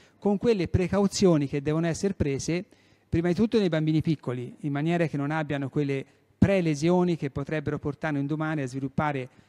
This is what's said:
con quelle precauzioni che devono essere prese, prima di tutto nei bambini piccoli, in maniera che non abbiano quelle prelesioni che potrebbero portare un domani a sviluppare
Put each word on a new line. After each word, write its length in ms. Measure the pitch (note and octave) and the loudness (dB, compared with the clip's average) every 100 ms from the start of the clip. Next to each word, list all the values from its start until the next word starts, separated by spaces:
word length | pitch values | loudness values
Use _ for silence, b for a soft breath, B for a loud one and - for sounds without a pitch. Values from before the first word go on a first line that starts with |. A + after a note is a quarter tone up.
| b b | b b
con 200 | G3+ G3 | -2 0
quelle 280 | A#3+ G#3 D#3 | 2 2 2
precauzioni 800 | - F3 F#3+ G3+ - F#3+ D#3 C#3 | 0 0 2 0 4 4 4 2
che 160 | D3 | -4
devono 240 | C#3+ D#3 E3+ | -2 -2 -2
essere 280 | D#3+ G3 | -2 -4
prese, 500 | - D#3 C3+ - F3 G#3+ b b b b | -2 -2 -2 -2 -4 -6 b b b b
prima 200 | E3 F3 | 0 2
di 60 | |
tutto 240 | F3 A3 A3+ | 2 2 2
nei 100 | F#3 | 2
bambini 320 | D#3+ D#3 D#3 | 0 2 2
piccoli, 560 | E3 D#3 - B2+ A#2+ - | 2 -2 -2 -8 -8 -8
in 120 | D3 | -6
maniera 340 | C#3 D#3+ E3+ D#3+ | -2 0 0 0
che 100 | D3 | -2
non 140 | C#3+ | -2
abbiano 380 | D#3+ D3 C#3+ C3+ | -2 -4 -4 -4
quelle 360 | D3+ C#3 C3+ - b b - | -4 -2 -4 -8 b b 0
prelesioni 800 | F#3 G3 E3 C#3+ E3 F3+ F3+ D#3+ | 2 4 2 0 2 4 2 0
che 140 | C#3 | -4
potrebbero 480 | D3 C#3 D#3 D3 D3 | -6 -6 -6 -4 -4
portare 400 | D3 C#3 D#3+ C#3+ | -6 -6 -4 -2
un 80 | C#3 | -2
domani 360 | D#3 D#3 D#3 | -4 -4 -4
a 40 | C3 | -4
sviluppare 600 | C3 C3 - D3+ C#3 B2+ b | -6 -6 -2 -2 -2 -8 b